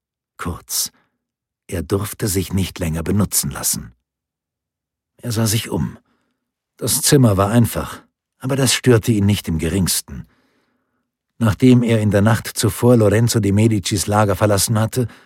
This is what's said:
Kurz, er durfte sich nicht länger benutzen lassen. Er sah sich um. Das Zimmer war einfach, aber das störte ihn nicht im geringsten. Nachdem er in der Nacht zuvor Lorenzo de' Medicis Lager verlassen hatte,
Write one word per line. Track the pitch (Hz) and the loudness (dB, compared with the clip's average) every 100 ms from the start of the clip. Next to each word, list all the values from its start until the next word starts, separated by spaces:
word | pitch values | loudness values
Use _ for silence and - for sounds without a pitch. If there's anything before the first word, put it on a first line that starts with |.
| _ _ _ - | _ _ _ -12
Kurz, | 90 87 - - - _ _ _ _ _ _ _ - | -10 -10 -8 -8 -8 _ _ _ _ _ _ _ -10
er | 90 | -8
durfte | 78 101 104 - 113 | -4 -4 -4 -6 -4
sich | 95 85 | -4 -4
nicht | 95 87 - | -4 -4 -6
länger | 80 80 | -6 -4
benutzen | 80 101 92 - 73 | -2 -2 0 -2 -4
lassen. | - - - - _ _ _ _ _ _ _ _ _ _ _ _ _ | -6 -6 -6 -10 _ _ _ _ _ _ _ _ _ _ _ _ _
Er | 127 | -6
sah | 110 110 | -2 -2
sich | 113 - | -2 -4
um. | 101 60 - _ _ _ _ _ _ _ - | -6 -6 -8 _ _ _ _ _ _ _ -8
Das | 131 - | -4 -2
Zimmer | - 147 120 92 | 2 4 4 4
war | 101 | 2
einfach, | 120 107 85 76 - _ _ _ _ | 2 2 -2 -10 -14 _ _ _ _
aber | 127 135 | -6 -2
das | 131 | 0
störte | - 131 117 - | 0 4 4 2
ihn | 104 101 | 0 2
nicht | 98 - | 0 -2
im | 80 | -4
geringsten. | 82 98 85 - - 65 - _ _ _ _ _ _ _ _ _ _ - | -2 -2 -2 -4 -8 -16 -18 _ _ _ _ _ _ _ _ _ _ -2
Nachdem | 117 92 127 123 | -2 4 6 6
er | 117 113 | 4 2
in | 107 | 2
der | 101 | 4
Nacht | 107 113 - | 4 2 -2
zuvor | - 107 - 120 123 | -2 -2 2 4 4
Lorenzo | 104 104 117 113 | 4 2 2 0
de' | 101 | 0
Medicis | 98 113 107 - 101 - | 2 2 0 -2 -4 -2
Lager | 104 104 92 | 0 0 0
verlassen | 107 101 - 107 | 0 0 0 -2
hatte, | 110 - 117 - | -2 -4 -6 -8